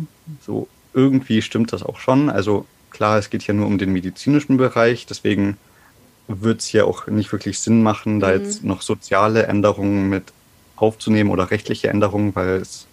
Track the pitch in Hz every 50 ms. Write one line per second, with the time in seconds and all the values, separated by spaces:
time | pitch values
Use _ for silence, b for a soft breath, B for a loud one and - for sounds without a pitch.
0 | 160 - _ _ _ 160 151 131 _ - 107 107 104 - _ _ _ _ - 131
1 | 135 135 135 131 135 - 113 107 - - - 110 117 - - - - - - -
2 | - - 131 139 147 143 104 101 95 107 101 95 - - _ _ _ _ - -
3 | 107 107 107 107 104 - - 110 - - 101 104 104 101 104 95 101 95 95 90
4 | 87 92 - - - 131 143 147 143 - 135 127 131 120 - 117 117 120 123 113
5 | - - 107 - - 107 104 101 101 101 104 - b b b b b b b b
6 | _ _ _ _ _ - 104 92 107 113 110 - - - - 107 101 95 - -
7 | - - 107 107 101 - - 104 - 104 95 - - 110 113 113 110 107 104 -
8 | - 107 107 104 98 95 95 98 101 101 101 - - 101 95 - - - 107 -
9 | - - 98 95 104 110 110 113 - - 101 104 101 104 101 - 98 101 101 98
10 | 98 98 98 92 - - - _ _ _ _ _ _ _ _ - 110 110 110 -
11 | - 110 107 107 104 98 92 92 90 - 107 104 - - 113 - - 104 104 104
12 | 104 98 98 104 104 101 92 92 92 92 92 95 92 - - - - _